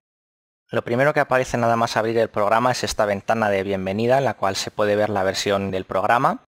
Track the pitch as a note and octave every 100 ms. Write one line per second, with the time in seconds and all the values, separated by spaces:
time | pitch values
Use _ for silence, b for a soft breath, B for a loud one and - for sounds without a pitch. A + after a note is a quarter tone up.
0 | _ _ _ _ _ _ _ A#2 - A#2+
1 | C#3+ D3+ C#3 C3 B2+ A#2+ A#2 A2+ A#2 A#2+
2 | A2 A#2 A2 - G#2 A2 B2+ B2 G#2 -
3 | G#2 G2+ - A2+ G#2+ G2+ F#2+ G2 F#2+ G2+
4 | A#2 C3 C3 G#2 G2 F#2+ - - G#2 G#2
5 | G#2 G2+ F#2+ F#2 G#2 G2 G2 F#2+ F#2+ F#2+
6 | G#2 A#2+ D3 A#3+ _